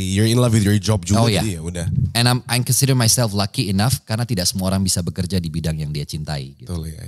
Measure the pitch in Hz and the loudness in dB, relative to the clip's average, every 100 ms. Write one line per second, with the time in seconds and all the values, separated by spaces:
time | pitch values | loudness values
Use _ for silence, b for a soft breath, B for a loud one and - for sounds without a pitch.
0 | 95 98 110 120 123 113 101 104 92 110 | -2 2 4 4 4 4 4 2 2 0
1 | 85 104 117 98 107 87 80 87 85 - | 2 4 4 2 0 -4 -6 -6 -2 0
2 | - 117 123 127 - 120 120 123 135 127 | 0 2 2 2 0 -2 0 0 2 2
3 | 113 - 117 101 98 - 90 95 117 - | 2 2 0 0 -2 -2 -2 0 2 0
4 | - 110 120 110 90 98 92 95 95 - | -2 -4 -2 -2 -2 -2 0 0 0 -2
5 | 87 85 87 92 85 80 80 78 73 73 | -4 -4 -2 -2 -2 -2 -2 -2 -4 -6
6 | 73 78 76 73 67 71 62 87 80 78 | -6 -8 -6 -8 -8 -14 -10 -8 -8 -12